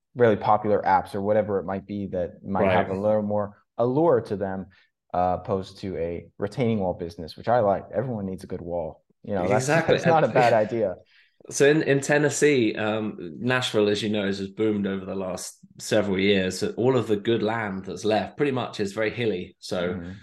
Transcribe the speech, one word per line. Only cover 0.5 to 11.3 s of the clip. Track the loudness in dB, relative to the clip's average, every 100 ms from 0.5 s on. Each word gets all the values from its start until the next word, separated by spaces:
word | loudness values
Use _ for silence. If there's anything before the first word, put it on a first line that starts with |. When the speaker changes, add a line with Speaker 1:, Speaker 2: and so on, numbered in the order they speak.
| 2 2 0
Speaker 1:
apps | 2 2 0 -4
or |
whatever | 0 0 0 -2
it |
might | -4 -8 -8
be | -8 -6
that | -4 -6 -8
might | -6 0
Speaker 2:
Right. | 2
Speaker 1:
have | 2 0
a | -2
little | 0 0
more | 0 -4 -4 -10 _ -2
allure | 0 2 2 2
to | 0 -4
them, | -4 -6 -10 _ _ _ _
uh, | 0 0 0
opposed | -2 -4 -6 -10
to | -8 -4
a | -4 -6 -10 -8
retaining | -6 -2 0 0
wall | -2 -4
business, | -8 -10 -14 -8
which | 0
I | 2
like. | 4 2 -2
Everyone | -4 -4 -4 -6
needs | -8
a | -10
good | -10
wall. | -6 -6 -6 -10 _ _ -6
You | -2
know, | 0
that's, | 2 2
Speaker 2:
Exactly. | 2 4 2
Speaker 1:
that's | 4
not | 4
a | 4
Speaker 2:
And |
Speaker 1:
bad | 4 4
idea. | 4 2 0 -2 -4 _ _ _